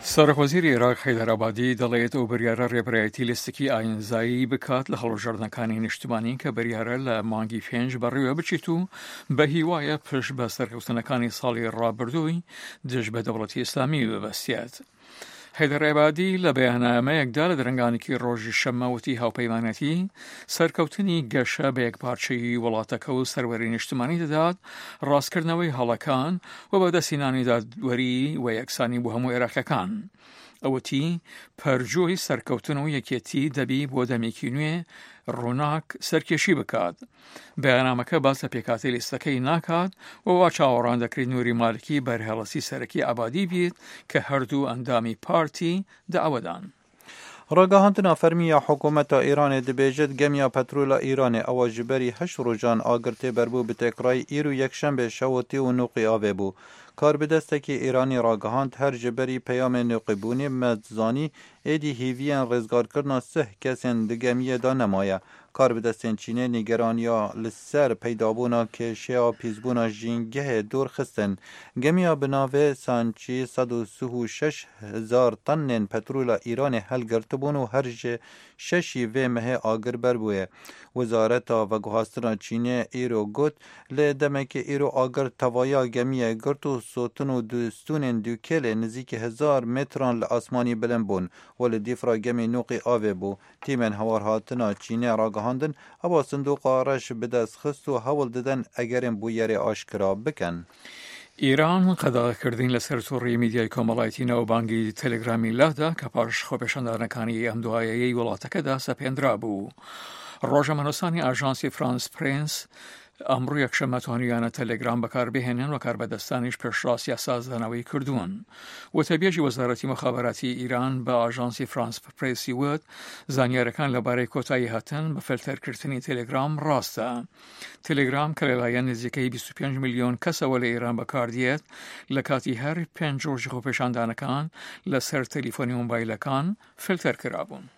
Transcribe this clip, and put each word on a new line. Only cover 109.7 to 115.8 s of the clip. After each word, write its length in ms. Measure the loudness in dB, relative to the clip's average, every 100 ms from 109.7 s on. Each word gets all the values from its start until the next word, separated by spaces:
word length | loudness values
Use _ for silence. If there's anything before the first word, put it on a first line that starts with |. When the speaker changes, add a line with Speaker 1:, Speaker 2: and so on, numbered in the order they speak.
| -14 -20 -16 -16 -16 -18 -6 2
Speaker 1:
ڕۆژەمەنووسانی 720 | 4 4 0 -2 -2 -2 0 0
ئاژانسی 440 | 0 0 0 -4 -2
فرانس 280 | -2 -2 -6
پرینس 400 | -4 -2 -2 -4 -6 -10 -20 -20 -20 -20 _ -2
ئەمڕۆ 260 | 0 0 0
یەکشەممە 340 | 0 0 0 -2
توانیویانە 460 | -2 -2 0 0 -2 -4
تەلەگرام 400 | -4 -2 0 0
بەکاربهێنن 640 | -2 -2 0 -2 -2 -2 -4
و 100 | -4